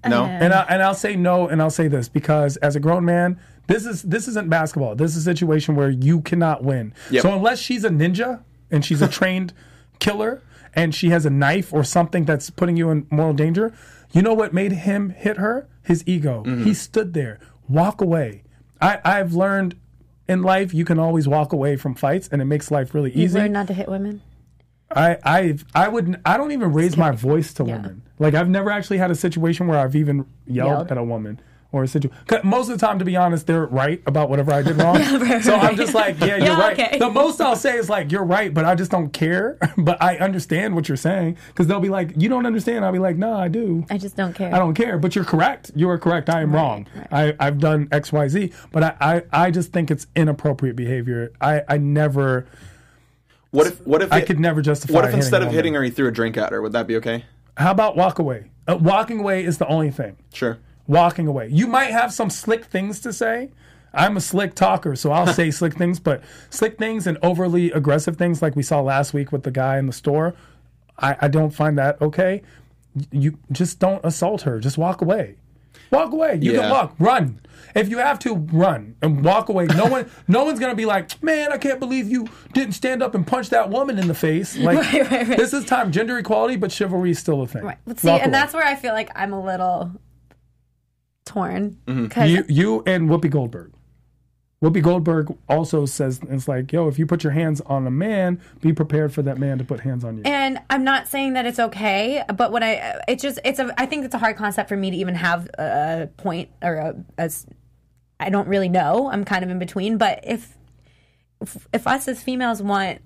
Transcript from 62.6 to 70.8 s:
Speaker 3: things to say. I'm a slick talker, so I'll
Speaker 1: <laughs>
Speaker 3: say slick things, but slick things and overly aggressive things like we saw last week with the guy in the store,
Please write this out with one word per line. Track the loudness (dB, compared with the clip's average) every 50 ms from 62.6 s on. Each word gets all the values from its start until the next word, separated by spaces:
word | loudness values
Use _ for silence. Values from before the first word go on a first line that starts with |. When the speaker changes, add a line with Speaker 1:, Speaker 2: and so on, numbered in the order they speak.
| -2
Speaker 3:
things | -6 -6 -4 -4 -4 -8 -8
to | -8 -10
say. | -6 -4 -2 -2 -2 -4 -6 -10 -14 _ -20 -20 -20 -20 _ _ 0
I'm | 2 2 2 2 -2
a |
slick | -4 -2 -2 -2 -2 -2 0
talker, | 2 2 2 2 0 -2 -4 -6
so | -2 -2 0
I'll | 2 2 2
Speaker 1:
<laughs> | 2
Speaker 3:
say | 2 2 0 0
slick | 0 0 -2 -2 0
things, | 0 0 0 -2 -2
but | -2 -2 -2 -2 -6 -18 -20 -20 -20 -14
slick | -4 -2 -2 -2 -2 -4
things | -6 -4 -4 -4 -2
and | -4 -2 0
overly | 0 0 2 2 0 0 2 2 2 2
aggressive | 0 0 0 2 2 2 0 -2 -2 -2
things | 0 -2 0 0
like | -2 -2 -2
we | -2
saw | -2 0 0 0
last | 2 2 0 0 0 0 -2
week | -4 -4 -2
with | -4 -4 -4
the | -4
guy | -2 0 0 0 0 0
in | -2
the | -4 -6
store, | -4 -2 0 0 2 0 -2 -4 -8 -20 -20 _ _ _ _ _ _